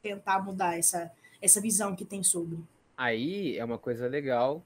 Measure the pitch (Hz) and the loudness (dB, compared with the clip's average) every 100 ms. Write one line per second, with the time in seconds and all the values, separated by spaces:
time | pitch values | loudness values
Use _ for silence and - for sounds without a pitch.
0 | 214 196 202 190 196 190 180 170 165 175 | -10 -6 0 0 0 -2 0 2 2 2
1 | 170 - - - 202 208 214 196 202 185 | -4 -12 -20 -2 4 4 4 0 0 -2
2 | 196 196 180 175 170 165 165 _ _ - | -6 -2 0 0 -4 -8 -10 _ _ -4
3 | 123 113 143 202 175 95 117 113 - 117 | 0 0 -2 -2 -4 -4 -4 -4 -4 -4
4 | 123 143 139 120 131 156 | -2 -2 0 2 2 0